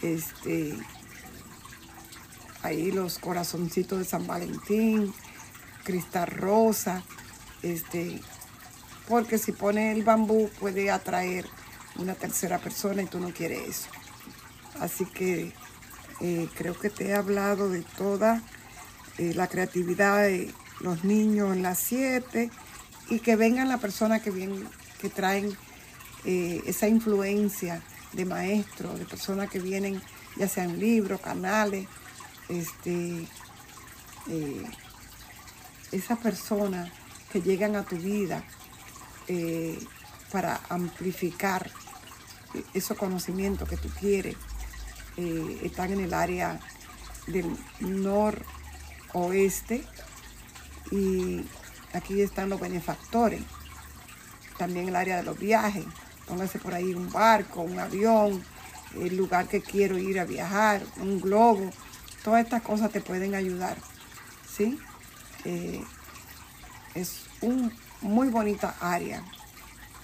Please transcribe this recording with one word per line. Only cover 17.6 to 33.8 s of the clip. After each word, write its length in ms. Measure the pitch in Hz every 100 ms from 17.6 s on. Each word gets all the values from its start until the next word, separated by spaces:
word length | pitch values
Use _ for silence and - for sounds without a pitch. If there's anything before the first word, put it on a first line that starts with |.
| 202
de 140 | 180
toda, 600 | 165 - 196 202 214 226 - - - - - - - -
eh, 140 | 170
la 120 | 165 180
creatividad 800 | 175 180 180 175 180 202 202
de 280 | 202 185 196 - - -
los 240 | 180 170
niños 500 | 190 214 214 208 196
en 80 | 185
las 160 | 185 185
siete 720 | - 247 269 254 254 226 233 - - - - - -
y 120 | 226
que 160 | - 220
vengan 320 | 226 254 262
las 100 | 247
personas 440 | 202 - 220 220
que 100 | 214
vienen, 360 | 185 190 196 214 - - -
que 80 | 196
traen, 480 | - 185 196 202 196 - - - - - -
eh, 400 | - 180 175 170 -
esa 220 | 185 214
influencia 920 | 226 220 202 196 202 208 - 175 170 - - -
de 120 | -
maestros, 720 | 185 175 185 208 202 - 180 175
de 60 |
personas 440 | 175 - - 196 196
que 100 | 190
vienen, 420 | 185 196 196 190 - - - -
ya 120 | 190
sean 320 | - 180 170
libros, 400 | 214 226 196 190
canales, 680 | - 175 185 214 208 196 190 - - - - - -
este, 760 | 175 160 - 175 175 175 170 165 - - - - -